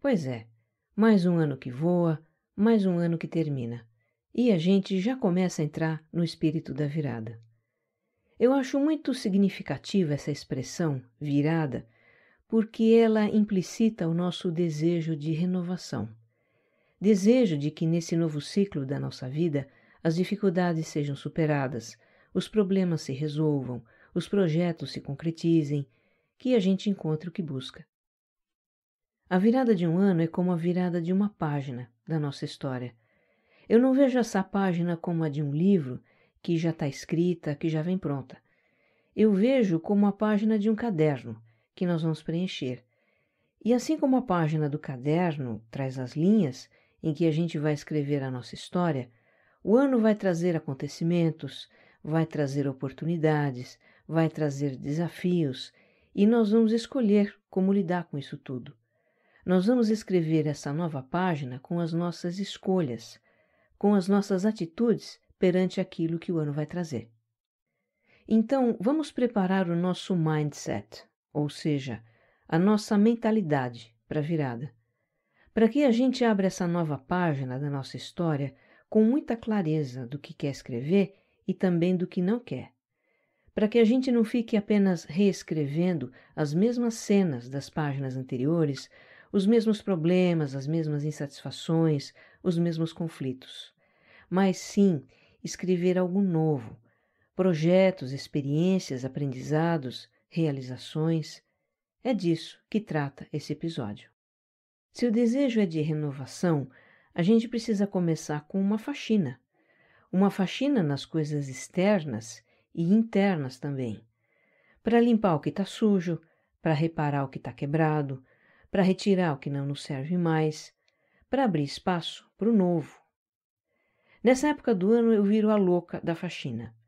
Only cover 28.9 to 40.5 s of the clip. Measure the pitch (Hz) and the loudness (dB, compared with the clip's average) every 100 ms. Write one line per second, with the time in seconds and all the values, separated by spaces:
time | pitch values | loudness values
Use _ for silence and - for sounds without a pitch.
28.9 | _ _ _ _ 185 208 254 262 202 175 | _ _ _ _ 2 4 4 2 2 2
29.9 | 170 202 170 165 175 180 175 170 175 180 | 4 4 4 0 0 0 0 0 0 -2
30.9 | 175 170 185 202 - 160 147 139 123 123 | -2 0 0 0 -2 -4 -4 -6 -10 -12
31.9 | _ - 160 147 139 143 - 139 127 123 | _ -6 -4 -2 -6 -10 -8 -8 -6 -8
32.9 | _ _ _ _ _ _ _ _ 226 262 | _ _ _ _ _ _ _ _ 4 6
33.9 | 262 277 247 226 196 190 202 196 170 170 | 4 4 4 0 -2 -2 0 0 0 -2
34.9 | 170 - 170 160 143 147 143 185 196 131 | -2 -2 -2 -2 -2 -2 2 4 4 2
35.9 | 123 _ _ _ _ - 165 165 160 147 | -10 _ _ _ _ -2 0 0 -2 -4
36.9 | - - 160 175 170 - 143 165 156 160 | -6 -4 0 0 0 -4 -4 -2 -2 -2
37.9 | 185 160 139 127 - _ _ _ _ _ | -4 -2 -6 -6 -18 _ _ _ _ _
38.9 | _ _ - 214 196 226 269 202 165 - | _ _ 2 4 6 4 4 4 2 2
39.9 | 208 202 196 214 214 214 | 2 2 2 0 2 2